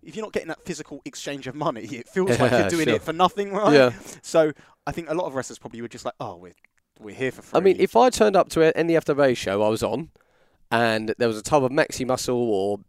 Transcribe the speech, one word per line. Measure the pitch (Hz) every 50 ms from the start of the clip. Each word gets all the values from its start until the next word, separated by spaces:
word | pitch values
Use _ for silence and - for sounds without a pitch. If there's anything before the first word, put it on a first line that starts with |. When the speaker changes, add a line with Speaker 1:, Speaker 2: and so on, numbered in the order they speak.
| -
Speaker 1:
if | - 143
you're | 208 220
not | 202 -
getting | 208 - 165
that | 156 - -
physical | - 170 147 151 - 151 139 -
exchange | 147 - - - 151 143 139 127
of | 131 120
money, | 151 147 165 139 110 101
<laughs> | 104 127
it | 117 117 _
feels | - 190 185 190 120 117
like | 127 123
you're | 123 117 101 98
Speaker 2:
<laughs> |
Speaker 1:
doing | - 165 156
Speaker 2:
Sure. | - -
Speaker 1:
it | - -
for | - 160
nothing, | 160 185 175 - 202 202 202 196
right? | 196 214 190 147
Speaker 2:
Yeah. | 143 131 123 117 98 - - - - -
Speaker 1:
So | - - 170 160 156 143 _ - _ _ _ -
I | 143 143
think | - 170 151
a | 156
lot | 170 180
of | - 135
wrestlers | 135 123 - 120 -
probably | - 131 - 113 117
were | 120
just | - 120 -
like, | 127 - -
"Oh, | 139 110 92
we're, | 85 90 90 87 _ _ _ _ _ _ _ _ _
we're | 110 107 98
here | 101 131 131
for | - - -
free." | - - 151
Speaker 2:
I | 185
mean, | 196 180 -
if | 180 190 -
I | 226 254 262
turned | - - 220 214 196
up | 185 - -
to | - 165 160
a-, | 160 -
any | - 160 170 165
F | 160 -
W | - 151 135 143 135
A | 120
show | - - 92 98 101 107
I | 107
was | 110 107 117
on, | 95 110 127 165 - _ _ _ _ _ _ _ _ _ _ _ -
and | 120 117 117 117 110 110 110 110 107 -
there | 120 117
was | 110 107
a | 104
tub | - 151 151 131
of | 127
Maxi | 131 156 151 - - - 131
Muscle | 120 127 127 - - 127
or | 120 120 117 107 95 95 101 104 101 -